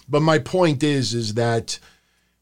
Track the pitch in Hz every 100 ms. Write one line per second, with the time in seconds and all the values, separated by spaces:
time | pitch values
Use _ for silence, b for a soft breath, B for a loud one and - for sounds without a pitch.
0 | - 147 156 156 - 185 175 135 151 139
1 | 117 117 113 107 117 117 - - b b
2 | b b b b